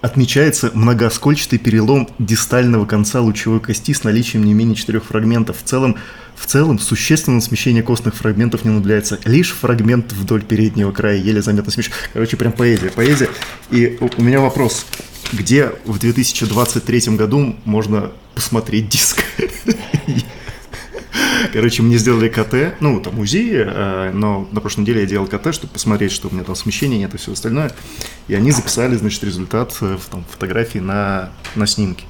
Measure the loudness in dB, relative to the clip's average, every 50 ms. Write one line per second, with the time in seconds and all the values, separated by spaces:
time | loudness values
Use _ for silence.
0 | -4 0 2 2 2 4 4 4 4 4 2 2 -2 0 2 4 4 4 4 4
1 | 2 2 0 0 2 2 2 2 0 0 0 0 2 2 2 4 4 4 4 4
2 | 2 -2 -4 -4 0 0 0 0 0 0 2 2 4 4 4 4 2 2 2 2
3 | 2 2 2 2 2 2 2 0 0 0 0 0 0 -2 -4 -4 -2 -2 -2 0
4 | 0 2 2 2 0 0 0 2 4 4 4 4 4 2 0 0 -2 -2 -2 -2
5 | -2 -2 -2 0 2 2 2 2 2 0 -2 -8 -6 -2 0 2 2 2 0 -2
6 | -6 -16 -18 -20 -20 -20 -16 -12 -6 2 4 4 4 4 2 0 0 -2 -2 -2
7 | 2 2 2 2 2 2 2 2 2 0 -4 -2 0 2 2 2 2 0 -2 0
8 | 0 -4 -4 -2 -2 -2 0 2 0 0 0 0 0 2 2 2 2 2 2 2
9 | 0 -2 -6 -4 0 4 4 4 4 2 -2 -4 0 0 2 2 4 4 4 2
10 | 0 -2 -6 -6 -2 0 0 -2 0 0 2 2 2 2 2 0 -2 -2 -2 -2
11 | 0 0 0 0 0 2 0 2 2 2 0 0 0 -2 -4 -4 -4 -6 -6 -8
12 | -10 -8 -2 -2 -2 -2 0 0 0 -2 0 2 4 4 4 4 2 -2 0 2
13 | 2 4 4 4 2 -2 -2 -8 -10 -12 -12 -16 -8 0 2 4 4 2 2 0
14 | -4 -2 0 2 4 4 4 4 4 2 2 2 0 0 0 -4 -8 -10 -12 -14
15 | -14 -16 -18 -12 -10 -8 -6 -4 0 4 4 4 4 2 -2 -8 -6 -6 -4 0
16 | 0 2 2 2 0 0 0 -2 -2 -2 0 0 0 0 0 -4 -2 0 0 2
17 | 2 2 2 2 2 2 2 2 2 0 -2 -6 -4 -2 0 0 0 0 0 -2
18 | -2 -4 -10 -14 -20 -14 -8 -6 -4 -2 -2 -2 -2 0 -2 -2 0 0 0 0
19 | 0 0 0 -2 -4 -6 -4 -4 -4 -4 -4 -6 -2 -2 -2 -2 -2 -4 -4 -2
20 | -2 0 -2 -2 -4 -4 -14 -16 -16 -16 -16 -16 -16 -16 -16 -16 -16 -14 -14 -14
21 | -14 -8 -4 -2 0 0 0 0 -2 0 0 0 0 2 2 4 4 4 4 4
22 | 4 4 4 4 2 2 2 0 -2 0 2 0 0 0 -2 0 2 2 2 2
23 | -2 -4 -4 -4 -2 0 0 0 0 0 0 0 0 0 -2 -4 -2 -2 -2 -2
24 | -4 -4 -2 0 0 0 0 -2 -4 -4 -6 -6 -4 -4 -2 -2 0 2 2 2
25 | 2 0 0 -2 -2 -2 -4 -4 -4 -4 -4 -4 -8 -10 -10 -4 -2 0 0 2
26 | 0 -2 -2 -4 -6 -6 -6 -6 -6 -6 -8 -4 -4 -4 -4 -2 -2 0 0 0
27 | -2 -4 -6 -10 -10 -8 -10 -6 -4 -2 -2 -2 -2 -4 -6 -10 -16 -16 -12 -12
28 | -12 -12 -12 -16 -6 -4 0 2 4 4 2 2 0 -2 -2 0 0 0 0 0
29 | 0 -2 -4 -2 -6 -6 -6 -6 -6 -4 -2 -2 -2 -2 -4 -4 -4 -4 -4 -4
30 | -8 -10 -12 -12 -12 -12 -10 -8 -6 -4 -2 -2 -2 -2 -4 -6 -4 -2 -2 -2
31 | -2 -2 -2 -4 -6 -8 -14 -16 -16 -10 -4 -2 0 0 0 0 -2 -2 -4 -8
32 | -12 -18